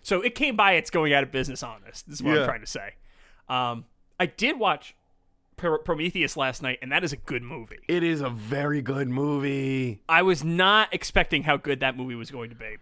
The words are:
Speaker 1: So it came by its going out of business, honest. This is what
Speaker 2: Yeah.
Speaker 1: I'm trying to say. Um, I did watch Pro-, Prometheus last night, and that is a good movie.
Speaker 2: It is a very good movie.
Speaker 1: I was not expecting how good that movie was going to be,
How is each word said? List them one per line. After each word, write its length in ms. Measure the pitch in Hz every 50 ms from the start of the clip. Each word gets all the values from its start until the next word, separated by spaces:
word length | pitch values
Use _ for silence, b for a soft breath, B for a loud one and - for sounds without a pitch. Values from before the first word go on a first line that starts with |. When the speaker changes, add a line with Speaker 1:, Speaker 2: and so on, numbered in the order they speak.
Speaker 1:
So 200 | - - 202 180
it 120 | 208 247 240
came 220 | - 311 285 233
by 160 | 208 208 196 185
its 160 | 160 151 -
going 240 | - 170 156 147 143
out 80 | 139
of 100 | 135 123
business, 300 | - 135 127 - - -
honest. 460 | 127 120 110 104 98 98 - - -
This 80 | - 147
is 80 | 139 127
what 100 | 147 156
Speaker 2:
Yeah. 80 | 151
Speaker 1:
I'm 60 | 135
trying 140 | 123 127 110
to 60 | 110
say. 260 | - - - 98 - - - b b b b b b b b b
Um, 380 | - 127 127 127 120 117 117 117 _ _ _ _ _ _ -
I 60 | 180
did 320 | - - - 214 277 330
watch 380 | 262 220 190 151 143 - - - _ _ _ _ _ _ _ _ _ _ _ _
Pro-, 220 | - - 170 156
Prometheus 580 | 151 156 - 165 147 160 180 - 185 156 135 -
last 280 | 160 135 131 123 - -
night, 160 | 127 127 -
and 100 | 131 127
that 120 | 143 170 185
is 100 | 151 139
a 40 |
good 260 | - - - - 123 123
movie. 340 | 123 127 123 113 - - - -
Speaker 2:
It 140 | - 170 175
is 200 | 170 165 160 147
a 80 | 139 127
very 520 | 120 110 104 110 139 139 143 147 147 147
good 260 | 127 123 135 139 139
movie. 960 | 127 123 131 143 147 147 139 139 139 139 139 135 135 135 131 131 123 107 - _ -
Speaker 1:
I 140 | 160 170 185
was 200 | 190 180 139 147
not 480 | 165 170 175 185 190 208 220 214 - -
expecting 480 | - - - - 196 170 - 170 147 143
how 140 | 151 143
good 220 | 139 - 147 139 127
that 140 | 139 131 123
movie 200 | 127 127 127 123
was 160 | 117 117 127
going 180 | 139 123 117 113
to 60 | 117
be, 220 | 113 113 110 110 -